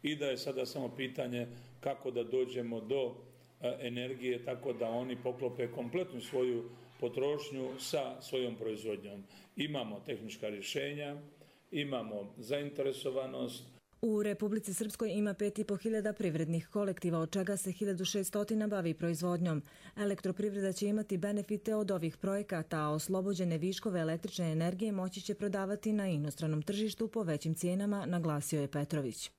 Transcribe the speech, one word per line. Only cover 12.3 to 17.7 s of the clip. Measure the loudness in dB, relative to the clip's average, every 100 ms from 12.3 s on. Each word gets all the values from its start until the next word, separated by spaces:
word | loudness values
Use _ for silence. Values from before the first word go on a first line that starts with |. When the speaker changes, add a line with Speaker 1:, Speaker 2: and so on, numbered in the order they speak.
| -10
Speaker 1:
zainteresovanost. | -2 -2 -2 0 0 0 -2 -2 -4 -4 -4 -6 -14 -20 _ -2
Speaker 2:
U | 2 2
Republici | 2 2 2 0 -2
Srpskoj | -2 -4 -2 0
ima | 2 0
pet | 2 0 0
i |
po | -2 0
hiljada | 0 0 0
privrednih | 0 0 2 2 0 0
kolektiva, | 0 2 2 2 2
od | 2
čega | 2 2 0
se | -2